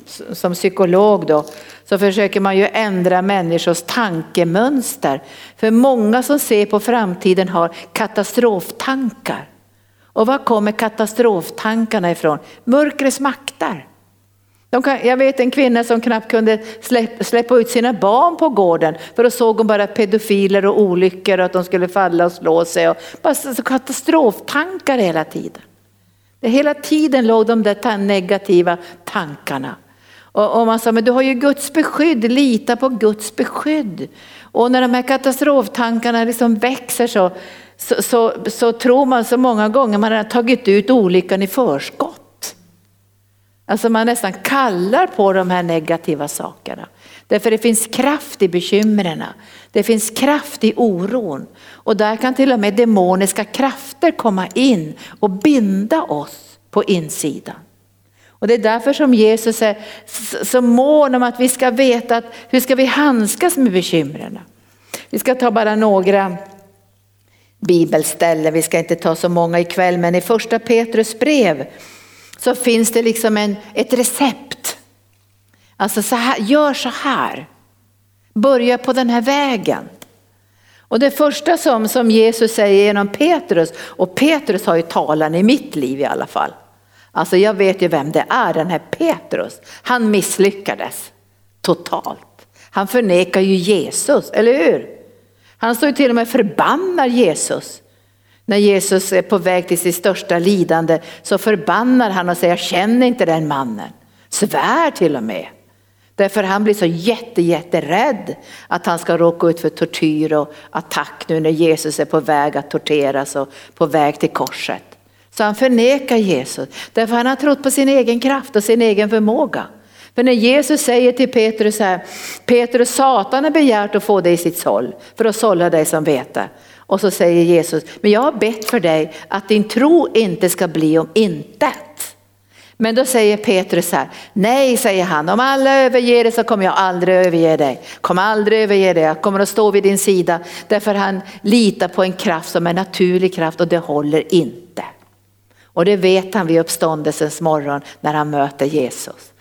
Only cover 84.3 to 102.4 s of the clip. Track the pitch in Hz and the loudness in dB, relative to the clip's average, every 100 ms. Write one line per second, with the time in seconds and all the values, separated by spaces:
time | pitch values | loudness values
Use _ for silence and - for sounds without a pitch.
84.3 | 302 285 180 - 170 165 196 151 156 156 | 0 -2 -4 0 0 0 -4 -2 0 0
85.3 | 170 208 285 - 156 127 135 127 69 - | 2 2 2 -2 -6 -4 -4 -4 -4 -6
86.3 | - 71 - _ _ _ _ _ - 175 | -4 -6 -8 _ _ _ _ _ -6 0
87.3 | 185 208 196 196 190 175 156 143 160 - | 2 2 2 0 2 0 0 0 -2 0
88.3 | 240 202 160 165 160 - - 320 170 - | 0 0 -2 -2 -4 -6 -4 -2 -2 -6
89.3 | - 95 - - - - 247 220 208 - | -6 -6 -12 -20 -14 -4 0 2 0 0
90.3 | - 196 202 - - - - - _ _ | 2 0 0 -8 -8 -10 -12 -16 _ _
91.3 | _ _ _ - 165 - 170 - - _ | _ _ _ -4 -4 -4 -8 -8 -14 _
92.3 | _ _ _ - 196 196 247 214 175 180 | _ _ _ -8 -6 -2 0 2 2 2
93.3 | 190 190 190 175 196 131 - - 294 - | 0 2 2 2 0 0 -6 0 0 0
94.3 | - 226 269 320 147 - - - _ _ | 0 2 4 2 0 -4 -18 -20 _ _
95.3 | _ _ _ - 240 294 269 269 240 226 | _ _ _ -4 0 0 2 2 2 0
96.3 | 247 214 - - 277 370 349 262 240 196 | 0 0 0 0 0 -2 0 0 2 2
97.3 | 147 - 127 - - _ _ _ _ _ | 0 -4 -6 -8 -20 _ _ _ _ _
98.3 | _ - 202 208 190 185 190 190 185 180 | _ -2 2 4 2 2 -2 0 -2 0
99.3 | 196 175 180 175 175 180 170 202 180 - | 0 2 0 0 -2 -2 -2 -2 -4 -2
100.3 | 170 175 202 165 165 165 160 - - - | 0 2 2 2 0 0 -2 -4 -16 -4
101.3 | 196 220 208 - 190 247 254 220 190 175 | -2 0 -2 0 0 2 2 2 0 -2
102.3 | 175 | 0